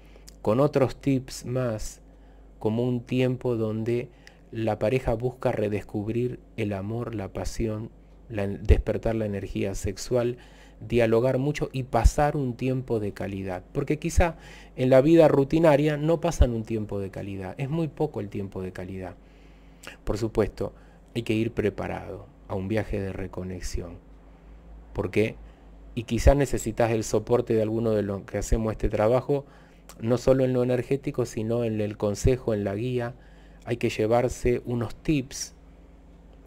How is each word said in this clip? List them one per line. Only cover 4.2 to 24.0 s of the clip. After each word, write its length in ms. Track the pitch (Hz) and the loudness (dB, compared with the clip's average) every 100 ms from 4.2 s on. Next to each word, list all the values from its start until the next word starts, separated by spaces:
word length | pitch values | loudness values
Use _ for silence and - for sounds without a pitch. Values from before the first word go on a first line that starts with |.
| - - - | -20 -20 -12
la 280 | 113 107 107 | -4 -2 0
pareja 360 | 107 131 - | 2 2 0
busca 380 | 110 123 - 127 | -2 -4 -2 -2
redescubrir 880 | 110 104 104 - 110 101 117 123 123 - - | 0 -2 -2 -4 -6 -4 -2 -4 -6 -12 -6
el 160 | 104 | -4
amor, 420 | 98 101 113 120 | -4 -6 -6 -6
la 180 | 110 95 | -8 -8
pasión, 580 | 98 92 - 113 107 113 - - - - | -6 -6 -4 -4 -4 -10 -14 -20 -20 -8
la, 180 | 110 101 | -4 -4
despertar 680 | 82 107 123 - 117 113 | 0 4 6 4 -2 -2
la 120 | 113 107 | -2 -2
energía 480 | 98 95 110 104 | -4 -6 -4 -4
sexual, 640 | 98 104 95 - 123 120 123 - - - - | -4 -6 -6 -2 -2 -2 -6 -14 -20 -20 -18
dialogar 580 | 107 117 113 113 131 131 | -2 2 4 4 4 2
mucho 300 | 139 147 151 | 0 -2 -4
y 120 | 131 | -6
pasar 520 | 123 117 - - 147 151 | -2 4 4 4 0 0
un 200 | 127 113 | -2 -2
tiempo 420 | 127 131 127 117 | -2 -2 -2 -2
de 140 | 104 | -2
calidad. 500 | - 95 98 95 90 - | -6 -6 -6 -6 -8 -6
Porque 280 | 127 139 151 | -4 -2 -2
quizá 360 | 170 - 175 165 - - - | 0 2 2 0 -16 -20 -12
en 160 | - 131 | -2 6
la 120 | 131 | 8
vida 260 | 143 165 151 | 10 8 8
rutinaria 680 | 139 139 160 165 139 151 147 | 6 4 4 6 6 4 0
no 240 | 151 165 | 0 2
pasan 320 | 170 - 127 | 2 4 4
un 120 | 113 | 2
tiempo 340 | 110 110 101 101 | -2 -4 -4 -6
de 120 | 95 | -6
calidad, 440 | 98 98 95 92 - | -8 -8 -8 -8 -6
es 120 | 135 | -4
muy 160 | 165 156 | -2 -2
poco 340 | - 151 113 | -2 -2 -2
el 80 | 101 | -6
tiempo 320 | 107 98 98 | -6 -6 -6
de 120 | 92 | -8
calidad. 420 | 90 90 95 90 - - - - - - - - - | -8 -10 -10 -10 -14 -20 -20 -20 -20 -20 -20 -20 -6
Por 160 | - 104 | -4 -2
supuesto, 540 | 110 110 101 - 98 - - - - | 0 2 0 -2 -8 -8 -20 -20 -10
hay 100 | 123 | -4
que 120 | 117 | 0
ir 160 | 110 113 | 0 0
preparado 760 | - 104 92 90 90 87 95 - - - | 0 -2 -2 -6 -8 -10 -14 -16 -20 -8
a 80 | |
un 140 | 101 95 | -6 -2
viaje 320 | 107 101 107 | -2 -2 -4
de 120 | 98 | -4
reconexión. 880 | 95 92 - 92 90 - - 87 92 | -6 -8 -8 -8 -8 -6 -6 -8 -14